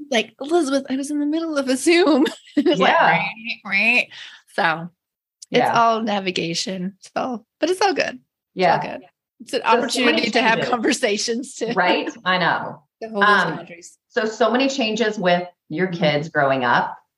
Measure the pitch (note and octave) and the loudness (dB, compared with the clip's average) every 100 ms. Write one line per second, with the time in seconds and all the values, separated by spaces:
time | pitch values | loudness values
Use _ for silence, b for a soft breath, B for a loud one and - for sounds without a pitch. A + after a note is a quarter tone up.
0 | D4 A#3 G#3+ _ C#4 F4 C#4 C4+ C4 C4 | -4 -2 -2 _ -2 0 2 -2 -2 -6
1 | C#4+ D4 D4 D#4 E4 D4 B3+ B3+ - E4+ | -4 -4 -2 -2 -2 -4 -2 0 2 4
2 | F4+ C#4 D#4+ - - - C#4+ - - D#4+ | 6 4 2 -2 -4 0 2 4 4 4
3 | A#3+ E3 - A3 A3+ - G3+ G3 A3 A#3+ | 4 2 -2 -8 -12 -12 -4 0 2 0
4 | - B B B _ - F3 D#3+ F3 - | -2 B B B _ -2 -2 -2 -6 -14
5 | _ _ _ _ - A#3+ B3 A3+ A#3 A3+ | _ _ _ _ -2 2 2 4 2 2
6 | A3+ G3+ F#3+ F3+ E3+ E3+ - F#3+ F3+ - | -2 -2 -2 -4 -4 -4 -6 -6 -8 -8
7 | - - C4 A#3 - _ D#4 F#4 G4+ C#4+ | -10 -6 -4 -6 -12 _ -2 2 0 2
8 | - - _ _ _ - F3+ D#3 D#3 - | -2 -4 _ _ _ 0 2 2 0 -10
9 | - _ _ _ A3+ C4 - A#3 A#3 B3+ | -16 _ _ _ -8 -4 2 2 2 0
10 | B3 D4 A#3 A3+ A3+ A3+ - A#3+ A3+ C4 | 0 2 0 0 2 0 0 -2 0 0
11 | A#3 G#3 - A#3 C#4 - A3+ G#3 F3+ - | -2 -2 -4 -4 -6 -8 -4 0 2 2
12 | - - F3+ F#3 E3 A#2 - - _ _ | -2 -6 -2 0 2 0 -4 -12 _ _
13 | A3 A3 G3+ G3+ E3+ D3 - - - _ | -10 0 4 4 2 -4 -12 -18 -20 _
14 | _ - A3 - A3+ A#3+ C4+ C4+ A3 A3 | _ -4 -4 0 0 2 0 0 -2 0
15 | - G#3 F3+ F3 F3+ _ _ D3+ F#3 E3+ | -2 0 0 0 -2 _ _ -4 -4 0
16 | D#3 D3 D#3+ D3+ C#3 C3+ B2 C#3 - - | 0 0 -2 0 2 2 2 2 0 -8
17 | _ | _